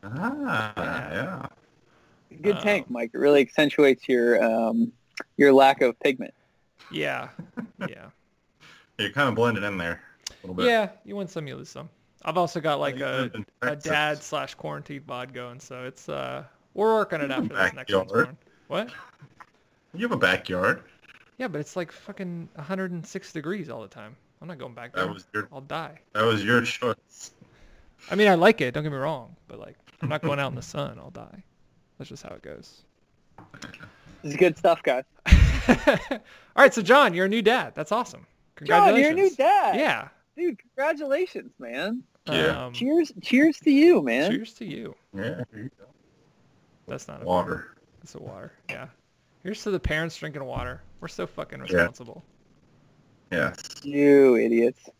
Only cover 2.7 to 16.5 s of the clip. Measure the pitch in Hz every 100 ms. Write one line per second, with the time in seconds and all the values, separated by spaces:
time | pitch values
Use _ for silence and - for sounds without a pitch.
2.7 | 202 - 120 117 123 139 147 127 - 151
3.7 | - 143 127 - 123 120 117 117 113 113
4.7 | 113 117 - _ - - - 143 135 135
5.7 | 139 131 117 147 131 117 - _ _ _
6.7 | _ - 156 147 127 127 - 175 - 226
7.7 | _ 185 - - _ _ _ _ _ -
8.7 | - _ _ 101 123 143 107 120 107 101
9.7 | 98 85 85 - _ - - 185 - 247
10.7 | 233 202 - - 202 190 - 147 135 131
11.7 | 131 156 _ _ _ - 170 175 175 156
12.7 | 143 143 131 135 131 127 113 104 _ 147
13.7 | 147 156 151 151 151 - 151 135 - 156
14.7 | 147 143 143 135 127 127 131 123 123 -
15.7 | 127 127 131 - 143 131 131 131